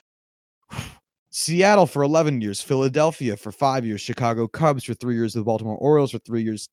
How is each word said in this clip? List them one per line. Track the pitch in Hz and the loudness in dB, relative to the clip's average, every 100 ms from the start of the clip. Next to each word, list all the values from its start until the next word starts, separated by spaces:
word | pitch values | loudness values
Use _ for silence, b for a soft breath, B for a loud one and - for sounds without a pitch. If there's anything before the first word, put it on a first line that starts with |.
| _ _ _ _ _ _ - | _ _ _ _ _ _ -18
<sighs> | B B B _ _ _ | B B B _ _ _
Seattle | - 147 170 190 208 | -8 -4 2 6 6
for | 170 143 | 4 2
eleven | 143 160 151 131 | 2 2 2 0
years, | 104 98 | -2 -4
Philadelphia | - 135 135 143 156 160 127 101 | -2 0 2 2 0 0 -6 -6
for | 107 | -8
five | - 139 131 | -2 0 0
years, | 113 104 | -4 -6
Chicago | - 120 120 117 113 | -6 -2 -2 0 -2
Cubs | - 156 139 | 0 0 0
for | - | -4
three | 113 123 117 | -6 -4 -2
years, | 113 | -2
the | 107 | -2
Baltimore | 104 110 110 104 | -2 -2 -4 -2
Orioles | 139 151 135 | 2 2 2
for | 117 | -4
three | - 117 | -6 -4
years, | 110 107 - | -4 -6 -10